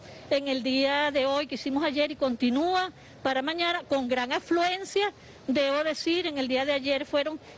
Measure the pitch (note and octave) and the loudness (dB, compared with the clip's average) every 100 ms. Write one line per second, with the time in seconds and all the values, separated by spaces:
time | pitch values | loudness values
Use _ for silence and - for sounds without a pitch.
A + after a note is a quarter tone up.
0 | - - - C#4 C#4 C4 B3+ C4 C#4 C#4+ | -18 -12 -2 0 0 -2 0 2 2 2
1 | D4+ C#4 C4+ C#4 D4+ C4+ C#4+ C#4 D#4+ C#4 | 2 2 2 0 -2 -4 -2 0 0 0
2 | D4 D4 C4 A#3 B3 C4 F4 F#4 F#4 - | 0 0 -2 2 2 2 2 2 0 -6
3 | - - C4+ C4 C#4 E4+ E4+ F4 - C#4 | -20 -6 -2 0 -2 0 0 -2 0 0
4 | B3 B3+ B3 D#4+ - E4+ F4 F#4 G4 G4 | 0 -2 0 -2 0 2 2 0 -2 0
5 | G4+ - - - - C4 C#4 C#4+ D#4 D4+ | 0 -2 -16 -10 -2 2 2 2 0 -2
6 | E4 F4 F4 C#4+ B3+ B3+ C#4 C#4 C4+ C4+ | 0 0 0 -2 0 0 0 0 0 -2
7 | D4 D4 C#4+ D#4 - | 0 -2 -2 -4 -12